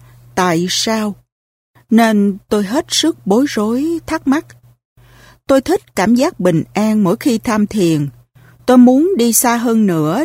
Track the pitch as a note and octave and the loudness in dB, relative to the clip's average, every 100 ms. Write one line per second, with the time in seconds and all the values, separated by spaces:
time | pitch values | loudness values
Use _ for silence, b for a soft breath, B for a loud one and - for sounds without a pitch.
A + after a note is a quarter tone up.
0 | b b - - F3+ E3+ F3+ - A#3 A3 | b b -10 -2 0 0 -2 -4 -4 -4
1 | G#3+ F#3+ _ _ _ _ _ b _ A3 | -6 -8 _ _ _ _ _ b _ 2
2 | A3+ G#3+ G3+ F#3+ - G#3 G3 C4+ E4 - | 2 2 0 -2 -4 -4 -2 -4 -4 -2
3 | D#4 E4 - G#3 C#4+ - G#3+ A#3+ D#4 E4 | -2 -4 -2 0 0 -2 -4 -2 -4 -6
4 | - D#4+ C#4+ C#4+ - - _ _ _ _ | -6 -6 -2 -2 -4 -16 _ _ _ _
5 | b b b b - C4+ C4 G4 - - | b b b b 0 0 2 -4 -4 -4
6 | F#3+ A#3+ D4 - F3+ E3 - F#3 G#3+ G#3+ | 0 2 0 0 0 0 -2 -2 -2 0
7 | F#3+ A#3 D4+ A3+ - G#3+ G3+ G#3+ E3+ D#3 | 0 -2 -2 -2 -2 -2 -2 0 0 0
8 | C#3+ - _ b b b - B3+ B3 C4 | -4 -10 _ b b b 2 6 6 4
9 | F4 F#4 A#3 A3 B3 A#3 A#3+ A3+ G3+ E3 | 2 0 0 0 0 -2 0 0 0 0
10 | D3+ G3 | -2 -2